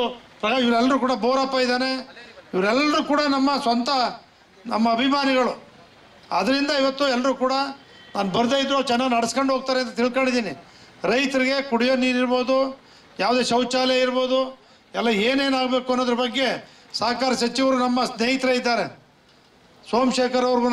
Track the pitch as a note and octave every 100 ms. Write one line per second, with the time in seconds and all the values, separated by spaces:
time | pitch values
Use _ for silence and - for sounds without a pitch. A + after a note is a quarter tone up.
0 | A#3 - - - G#3+ C4 A#3+ A#3 B3+ C4+
1 | B3+ A#3+ A#3 C4+ C4 C4 B3 B3 C4 C4
2 | - - - - - F#3 G3 B3 D4+ D#4
3 | - D4 D4 C#4 C4+ C#4 A#3 A#3+ B3 C4+
4 | A3+ - - - _ - A#3 G#3+ A#3 A3+
5 | C4+ C#4+ C4+ B3+ A#3 - - - - -
6 | - - - F3 G3 C#4 C#4+ D4 C4+ C4+
7 | C#4+ B3 C4+ C4 B3+ C4+ C#4 C4 - -
8 | - G3+ G3 F#3+ A#3+ C4+ C4+ C#4 B3+ A#3+
9 | C4 A#3 A#3 C4+ C4+ C4 C4 C4 A#3+ G#3+
10 | B3 B3+ C4 B3 G3 C#3 - - - -
11 | E3+ A#3+ C#4 C4+ B3+ C#4 C4+ A#3 B3 C4
12 | B3+ B3 B3 B3+ B3 C4 C4+ C4 - -
13 | - - F#3+ B3 A#3 A#3+ B3 B3+ B3+ B3+
14 | B3+ B3+ B3+ C4 C4 - - - _ F#3
15 | A3+ G#3 A3 C4+ C#4 C4 B3+ B3+ B3+ B3
16 | B3+ A#3+ B3 A3+ B3+ E3 - - - -
17 | G#3+ A#3 C4 A#3+ A#3+ B3 C4+ C4 B3 B3
18 | A#3 - A#3 C4+ C4 B3 A#3+ A3+ D#3+ -
19 | - _ _ _ _ _ - - - A3+
20 | B3+ B3+ B3 B3+ B3 B3 A#3+